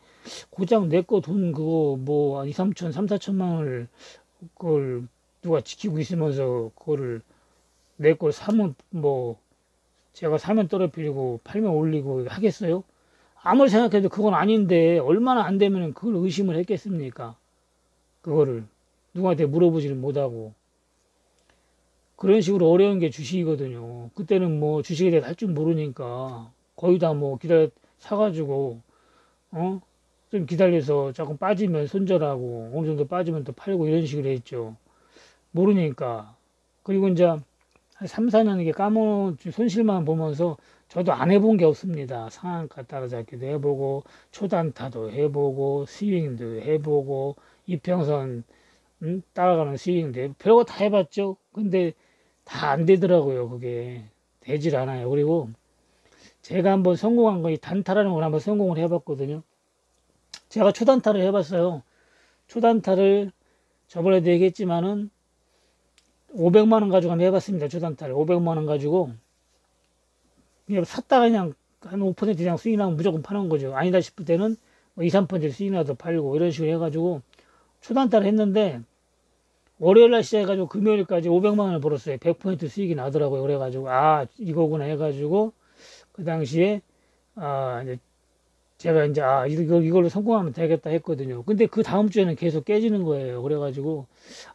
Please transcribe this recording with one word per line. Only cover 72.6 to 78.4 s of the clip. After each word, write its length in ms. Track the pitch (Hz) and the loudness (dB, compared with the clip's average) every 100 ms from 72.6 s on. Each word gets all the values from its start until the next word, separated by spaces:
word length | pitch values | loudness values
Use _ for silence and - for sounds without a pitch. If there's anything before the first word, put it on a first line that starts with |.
| 226 214 | 0 0
나면 180 | 196 156 | 0 0
무조건 260 | 180 160 | 0 -2
파는 280 | 143 202 190 | -4 -6 -2
거죠. 260 | 156 135 135 | -2 -2 -2
아니다 240 | 170 185 | 2 2
싶을 260 | 165 - 160 | 0 -6 -2
때는 320 | 170 214 226 _ _ _ | 0 0 -4 _ _ _
뭐 100 | - | -4
이, 60 | 170 | 2
삼 180 | 185 185 | 2 2
퍼센트 260 | 190 151 | -2 -4
수익 180 | 123 202 | -4 -4
나도 240 | 190 147 131 | -2 -2 -4
팔고 400 | 175 170 143 143 | -4 -2 0 0
이런 160 | 175 | 0
식으로 200 | 151 156 | 0 -2
해가지고 480 | 165 165 151 170 160 - _ _ _ _ _ | -2 -2 -2 -2 -4 -10 _ _ _ _ _
초단타를 460 | - 247 262 220 196 | -6 0 2 2 2
했는데 540 | 214 | 2